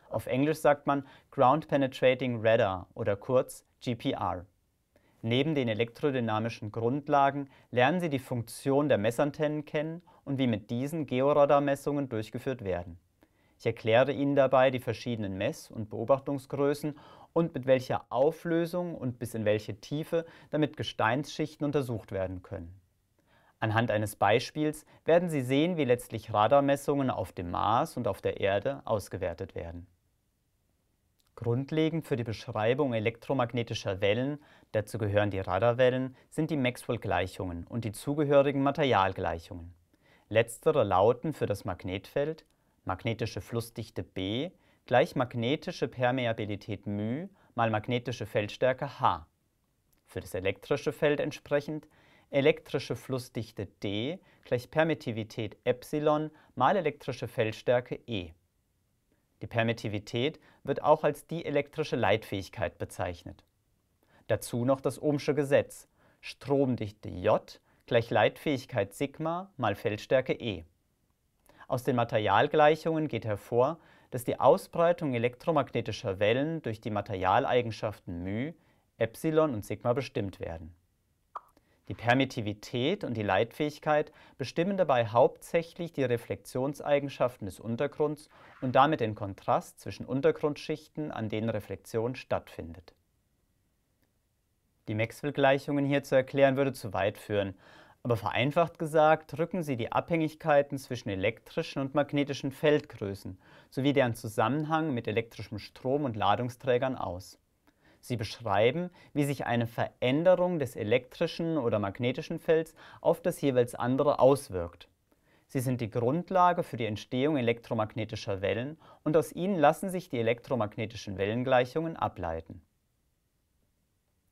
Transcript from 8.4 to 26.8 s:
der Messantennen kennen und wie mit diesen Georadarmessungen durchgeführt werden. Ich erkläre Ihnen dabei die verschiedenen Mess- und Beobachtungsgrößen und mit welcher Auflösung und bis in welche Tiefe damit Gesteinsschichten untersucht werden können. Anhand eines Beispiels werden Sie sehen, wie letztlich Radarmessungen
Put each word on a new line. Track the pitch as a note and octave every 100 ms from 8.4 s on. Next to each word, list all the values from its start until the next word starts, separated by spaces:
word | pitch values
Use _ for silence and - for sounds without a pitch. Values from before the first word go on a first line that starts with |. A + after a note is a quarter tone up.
| A2+ - C3+ C3+ D3
der | A2
Messantennen | G#2+ A#2+ C#3+ C#3 D3+ D3+
kennen | D3 D#3 D#3 E3+ _ -
und | - C3+
wie | B2+
mit | G#2 -
diesen | A#2 C#3 E3 C3
Georadarmessungen | B2+ C#3 D3 C#3+ C#3+ C#3+ C#3 D3+ C#3+ C3+
durchgeführt | A2 G#2+ B2 C3+ A#2
werden. | G2 F2 F2 E2+ _ _ _ _ _ _
Ich | A#2
erkläre | A#2 A2 A2+ C3+
Ihnen | C3 C#3+ C#3+
dabei | C3+ C3 C3
die | B2+
verschiedenen | B2 G#2+ B2+ A#2 G2 F#2+
Mess- | A2 E3 -
und | A2+ G#2+
Beobachtungsgrößen | G#2+ A2+ C3 C#3+ C#3+ - B2+ C#3+ D3 D3+ C#3 - - -
und | E3 E3
mit | C3+ B2+
welcher | C3 B2 A#2+ -
Auflösung | A#2+ D3 E3 E3+ E3 E3+ F3+ F3
und | D#3+ B2+ B2
bis | A#2+
in | A2+
welche | G#2+ G#2+ - G#2
Tiefe | - D3 D#3 E3 E3 - -
damit | D3+ D3+ -
Gesteinsschichten | A#2 - A2 B2+ D3 - D3+ -
untersucht | C#3+ C#3+ B2+ A2 -
werden | F#2+ F#2 F#2
können. | - F2+ E2+ F#2 _ _ _ _ _ _ _ -
Anhand | A2+ A2 A#2
eines | G#2+ G#2+ -
Beispiels | A#2 A#2 - D3+ D3+ D3 - _
werden | - E3+ F3
Sie | D3+
sehen, | B2 C3+ E3 E3+
wie |
letztlich | C3 B2 - A2+ -
Radarmessungen | G#2+ A2 C#3+ C#3 C#3